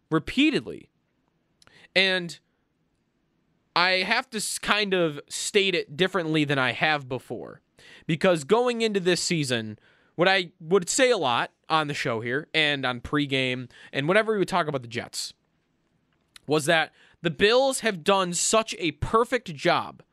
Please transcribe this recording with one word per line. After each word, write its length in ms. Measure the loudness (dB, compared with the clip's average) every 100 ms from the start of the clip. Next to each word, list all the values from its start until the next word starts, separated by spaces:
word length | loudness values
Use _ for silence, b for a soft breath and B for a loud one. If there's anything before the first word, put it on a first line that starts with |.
| -4
repeatedly. 800 | -2 0 2 2 2 -4 -12 -16 _ _ _ _ _ _ _ _ b b 0
And 420 | 2 0 -4 -12 _ _ _ _ _ _ _ _ _ _ _ _ _ 0
I 280 | 2 2
have 260 | 0 -2 -2
to 60 | -6
s-, 220 | -6 -6
kind 340 | 0 2 2
of 280 | 2 0 -2 -10
state 440 | -8 0 2 2
it 220 | 0 -2 -2
differently 480 | 0 0 0 2
than 160 | 2 2
I 140 | 0
have 340 | 0 0 0 -4
before. 540 | -10 -8 -12 -12 -18 _ _ B B B
Because 380 | 0 2 2
going 380 | 4 2 2 0
into 180 | 0 0
this 220 | 0 0
season, 580 | 0 -2 0 -2 -4 -12 b b b b
what 120 | 2
I 240 | 2 -2 -10
would 300 | 0 0 2
say 200 | 2 2
a 80 | 2
lot 340 | 0 0 -2 _ -4
on 180 | -2 -2
the 60 |
show 260 | -4 -4 -4
here 280 | -4 -6 -4
and 320 | 0 0 0 -2
on 140 | -4
pregame 680 | -4 -4 -2 -2 -2 -4 -10 B B
and 140 | -4 0
whenever 260 | 2 2
we 60 | 0
would 80 | 0
talk 200 | -2 -2
about 140 | -4
the 60 | -6
Jets 460 | -10 -10 -10 -12 -14 _ _ _ _ _ _ _ _ _ -12 -2
was 200 | 0 2
that 260 | 2 0 _ b b
the 80 | -6
Bills 520 | 0 2 4 2 0
have 220 | -4 -2
done 300 | 0 2 2
such 420 | -2 0 2 0 -4
a 120 | -4
perfect 600 | -4 0 2 2 -2 -6
job 480 | -2 0 0 -2 -12 _